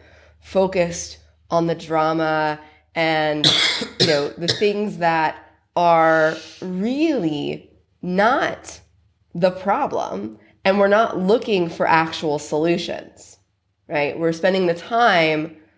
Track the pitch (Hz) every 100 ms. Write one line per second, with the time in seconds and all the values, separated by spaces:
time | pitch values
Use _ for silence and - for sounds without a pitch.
0 | - - _ _ - 190 185 190 170 170
1 | - - _ _ _ 170 165 165 160 160
2 | 156 160 160 156 156 151 - - _ 170
3 | 160 160 151 151 151 - - - - -
4 | 175 147 147 - 170 - 208 208 208 165
5 | 170 165 156 - - _ _ - 175 165
6 | 160 160 156 165 - - 185 185 214 269
7 | 320 269 165 147 143 151 - _ _ _
8 | 175 180 214 285 349 - - - _ _
9 | _ _ _ 175 185 180 196 233 247 107
10 | 58 196 214 220 _ _ 196 202 196 208
11 | 233 - 185 247 247 196 170 165 180 160
12 | 165 - 160 147 - 151 165 170 170 -
13 | - - - - _ _ _ _ - 151
14 | 143 - 165 165 190 190 180 170 - 233
15 | 240 180 160 156 160 - _